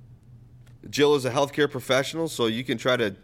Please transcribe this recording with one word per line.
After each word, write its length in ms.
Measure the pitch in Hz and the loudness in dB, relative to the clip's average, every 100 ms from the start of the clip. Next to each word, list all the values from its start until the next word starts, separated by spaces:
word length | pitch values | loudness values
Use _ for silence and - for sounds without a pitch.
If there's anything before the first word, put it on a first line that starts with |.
| - - - - - - - - - | -20 -20 -20 -20 -20 -20 -20 -20 -6
Jill 240 | 104 147 | 2 4
is 100 | 147 | 4
a 60 | 123 | 2
healthcare 400 | 127 139 - 143 | 0 0 0 -2
professional, 580 | 127 - 131 135 160 160 | -2 0 0 0 -4 -4
so 180 | - 117 | 0 0
you 180 | 113 | 0
can 120 | 127 117 | -4 -2
try 200 | 131 123 | 0 2
to 180 | 107 95 | 0 -4